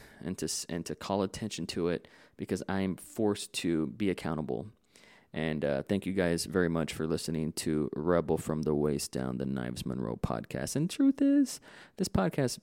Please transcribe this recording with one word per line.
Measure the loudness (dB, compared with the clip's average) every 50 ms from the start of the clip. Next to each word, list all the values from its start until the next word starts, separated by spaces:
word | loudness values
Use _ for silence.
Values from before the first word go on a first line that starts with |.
| -16 -20 -18 -10 -6
and | -6 -4
to | -4 -4
s-, | -4 -4 -6 -6 -4
and | -4 -4 -4
to | -4 -6
call | -6 -2 0 2 2 2
attention | 2 0 -4 -6 -6 -4 -4 -6 -4
to | -2 0 0 0
it, | 0 0 -4 -10 -18 -20 -20 -20 _
because | -10 -4 -2 -2 -2 -2 -2
I | -2 0
am | 0 0 -2
forced | -4 -8 -10 -2 2 2 2 2 2 -2 -6 -6
to | -2 0 2 2 2 2
be | 0 -2 -2 0 0
accountable. | 0 0 -2 -2 -2 -2 -2 -2 -4 -4 -6 -8 -14 _ _ _ _ -20 -20 -20 -20 -20 -20 _ -4
And, | -2 -2 0 0 0 0
uh, | 0 0 0 0
thank | 0 0 0 0
you | 0 0
guys | 2 4 4 2 2 0
very | 0 2 2 4 4
much | 4 2 0 -2 -2
for | -4 -2
listening | 0 0 0 -2 -2 -2 -2 -2 -2 -2
to | -2 -2 0 2 2 0 0 -2
Rebel | -2 2 4 4 4 4 2 0
from | 0 0 0 -2 0 2
the | 2 2
Waist | 4 4 2 2 0 -2 -4 -4
Down, | -4 -2 -2 -2 -2
the | -2
Knives | -2 -2 -2 -4 -4 -6 -6 -6
Monroe | -4 -4 -4 -2 -4 -2
podcast. | -4 -2 -2 -2 -4 -4 -4 -6 -4 -4 -2 0
And | 0 0 0
truth | 2 4 4 4 4 4 4
is, | 6 6 6 4 2 0 -6 -14 -18 -20 -20 -20 -18 _ -4
this | -4 0
podcast | 2 2 2 2 2 2 2 0 0 -4